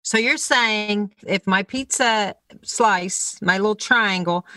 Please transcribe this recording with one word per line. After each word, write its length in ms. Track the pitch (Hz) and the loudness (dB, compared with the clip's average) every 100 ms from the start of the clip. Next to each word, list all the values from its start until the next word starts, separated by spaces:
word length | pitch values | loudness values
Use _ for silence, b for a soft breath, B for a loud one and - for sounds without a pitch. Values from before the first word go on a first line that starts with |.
So 160 | - 220 | -2 0
you're 200 | 233 311 | 2 0
saying 760 | - 262 226 214 214 208 202 - - | 0 2 2 0 -2 -2 -4 -8 -4
if 180 | 190 - | -4 0
my 160 | 190 | -2
pizza 720 | 196 262 269 - 240 220 202 - _ - | -2 -8 -6 0 2 2 -2 -6 _ -18
slice, 720 | - - 220 185 180 - - - | -12 2 2 2 -2 -6 -6 -4
my 180 | 180 190 | -2 0
little 180 | 214 214 | 0 -2
triangle, 680 | - 240 208 185 175 175 - | 0 2 2 0 0 -2 -6